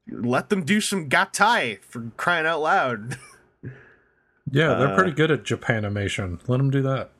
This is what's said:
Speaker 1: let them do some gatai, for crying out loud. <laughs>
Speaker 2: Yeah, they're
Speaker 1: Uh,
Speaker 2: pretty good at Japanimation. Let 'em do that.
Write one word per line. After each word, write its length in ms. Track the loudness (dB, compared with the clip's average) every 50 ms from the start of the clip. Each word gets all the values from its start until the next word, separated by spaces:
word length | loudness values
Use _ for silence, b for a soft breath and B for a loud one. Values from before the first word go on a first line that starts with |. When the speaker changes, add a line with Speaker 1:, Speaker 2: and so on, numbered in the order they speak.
| _ -16
Speaker 1:
let 400 | -10 -6 -2 0 0 0 0 0
them 140 | -2 -2 0
do 160 | 0 0 0
some 280 | 0 -2 -4 -4 -2 0
gatai, 720 | 2 2 2 0 0 2 2 4 4 2 0 -2 -4 -8 -14
for 280 | -16 -14 -12 -12 -12 -10
crying 300 | -4 0 0 0 2 2
out 140 | 0 0 0 2
loud. 560 | 2 2 2 2 0 -2 -4 -6 -10 -10 -12 B
<laughs> 60 | B B B B B B _ -16 -16 B B B B B B B B B B B B B B B -2 0
Speaker 2:
Yeah, 220 | 2 2 2 2
they're 140 | 2 2 2
Speaker 1:
Uh, 80 | 4
Speaker 2:
pretty 160 | 2 2 2 2
good 180 | 2 2 2
at 140 | 2 0 0
Japanimation. 960 | -4 -6 -4 0 -2 0 0 0 -2 -2 -2 -2 -4 -4 -4 -4 -6 -6 -8 -2 -2
Let 100 | 0 2
'em 120 | 2 2 2
do 100 | 0 0
that. 300 | 0 -2 -4 -4 -8 _ _